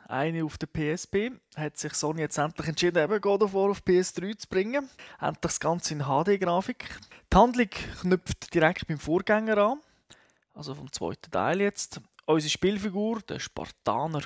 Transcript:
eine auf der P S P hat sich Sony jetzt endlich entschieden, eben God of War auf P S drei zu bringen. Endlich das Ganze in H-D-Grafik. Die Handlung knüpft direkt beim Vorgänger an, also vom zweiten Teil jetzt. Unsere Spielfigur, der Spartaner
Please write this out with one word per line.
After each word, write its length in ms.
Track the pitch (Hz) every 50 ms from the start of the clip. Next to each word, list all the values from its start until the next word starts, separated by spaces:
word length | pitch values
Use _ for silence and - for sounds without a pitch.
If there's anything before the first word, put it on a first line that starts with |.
| - -
eine 360 | 117 131 143 165 165 165 160
auf 140 | 151 - -
der 80 | -
P 240 | - _ 160 156 147
S 160 | 160 180 -
P 240 | - - 196 214 247 254 - _ _ _
hat 220 | 156 156 151 -
sich 160 | - - 151 -
Sony 300 | - - 151 160 165 156
jetzt 160 | 143 - 156
endlich 280 | 147 156 - - 147
entschieden, 380 | 160 156 - 175 175 170 175 151
eben 160 | 151 220 208
God 220 | - 202 202 196 214
of 120 | 196 190
War 160 | 196 196 202
auf 140 | 202 - -
P 140 | - 180 180
S 160 | 185 - -
drei 180 | - 175 202 226
zu 160 | - - -
bringen. 400 | - 190 202 226 254 285 277 262 - - - - - -
Endlich 200 | 156 147 156 - -
das 180 | 160 - -
Ganze 340 | - 151 170 175 - - 156
in 140 | 147 139 135
H-D-Grafik. 880 | 139 139 170 202 202 190 190 175 175 180 190 - 247 - - - - - - - - - _ _ -
Die 40 |
Handlung 340 | 185 226 247 247 247 233 190 - - - - - -
knüpft 520 | - 180 185 180 - - - - - - -
direkt 360 | 175 156 160 175 - - -
beim 100 | 160 143
Vorgänger 600 | - 151 156 185 196 - 214 214 220 220 220 208
an, 220 | 202 214 262 302 - _ _ _ _ _ - _ _ _ _ _ _ _ _
also 200 | - 151 - 135
vom 160 | 147 143 -
zweiten 400 | - - 90 82 98 - - -
Teil 300 | - 90 98 123 165 190
jetzt. 400 | 202 202 - - - - - - - _ _ - _
Unsere 240 | - 156 160 151 151
Spielfigur, 720 | - - - 190 208 202 196 214 180 196 208 220 226 220 -
der 160 | - 151 -
Spartaner 840 | - - - - - - - - _ - 104 117 143 160 160 147 -